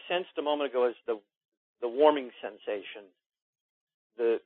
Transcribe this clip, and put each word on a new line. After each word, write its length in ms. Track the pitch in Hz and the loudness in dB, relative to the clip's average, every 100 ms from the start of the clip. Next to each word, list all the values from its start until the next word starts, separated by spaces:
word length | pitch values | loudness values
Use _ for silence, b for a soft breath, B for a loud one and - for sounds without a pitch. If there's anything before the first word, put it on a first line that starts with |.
| - | -2
sensed 220 | 180 180 - | -4 -4 -6
a 40 | |
moment 280 | 147 147 139 | -4 -2 -2
ago 180 | 123 123 | 0 0
is 60 | 110 - | 0 -6
the, 140 | 110 - _ _ _ _ _ | -8 -10 _ _ _ _ _
the 60 | 120 | -4
warming 420 | 127 151 147 123 - | 4 6 6 -2 -12
sensation, 640 | 104 104 - 104 90 107 98 _ _ _ _ _ _ _ _ _ _ - | -14 -10 -8 -8 -8 -16 -20 _ _ _ _ _ _ _ _ _ _ 0
the, 240 | 117 110 | 0 0